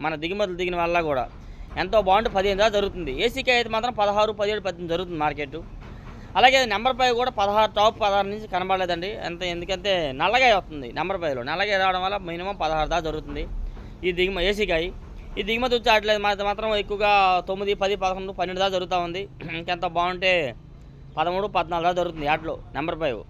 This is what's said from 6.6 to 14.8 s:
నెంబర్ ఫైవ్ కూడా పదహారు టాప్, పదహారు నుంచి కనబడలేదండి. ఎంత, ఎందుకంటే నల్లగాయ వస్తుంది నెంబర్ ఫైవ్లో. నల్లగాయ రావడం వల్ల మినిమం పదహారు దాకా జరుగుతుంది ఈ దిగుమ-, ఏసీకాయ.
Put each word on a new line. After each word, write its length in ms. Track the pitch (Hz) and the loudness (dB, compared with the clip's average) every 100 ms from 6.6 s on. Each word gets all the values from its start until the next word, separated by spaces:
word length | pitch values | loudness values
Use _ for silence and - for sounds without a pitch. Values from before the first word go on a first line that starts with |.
| 254 | 4
నెంబర్ 300 | 202 240 247 | 2 2 4
ఫైవ్ 200 | 254 233 | 2 4
కూడా 140 | 254 | 0
పదహారు 400 | 247 202 208 214 208 | 0 2 4 4 4
టాప్, 240 | 214 214 | 4 4
పదహారు 260 | 208 196 196 | 2 2 0
నుంచి 220 | 208 214 | -4 -4
కనబడలేదండి. 580 | 180 185 190 185 170 185 | -4 0 0 0 -2 -4
ఎంత, 360 | 220 170 170 | -6 -6 -6
ఎందుకంటే 720 | 180 170 175 190 196 185 151 | -4 -4 -4 -4 0 0 0
నల్లగాయ 400 | 131 175 240 254 | 0 2 4 6
వస్తుంది 400 | 202 - 156 123 | 4 2 -8 -8
నెంబర్ 280 | 120 175 190 | -4 -4 -2
ఫైవ్లో. 220 | 165 131 | -2 -2
నల్లగాయ 360 | 120 165 202 196 | -4 -2 0 2
రావడం 240 | 190 185 | 2 2
వల్ల 140 | 185 202 | -2 -4
మినిమం 400 | 175 170 185 196 | -6 -6 -6 -2
పదహారు 320 | 156 156 151 | -2 0 0
దాకా 160 | 165 160 | 0 -2
జరుగుతుంది 360 | 156 143 147 165 - - - - - | -6 -6 -8 -6 -6 -6 -8 -14 -4
ఈ 80 | 175 | -2
దిగుమ-, 280 | 175 185 190 | 0 0 2
ఏసీకాయ. 500 | 180 202 202 165 | 0 0 0 0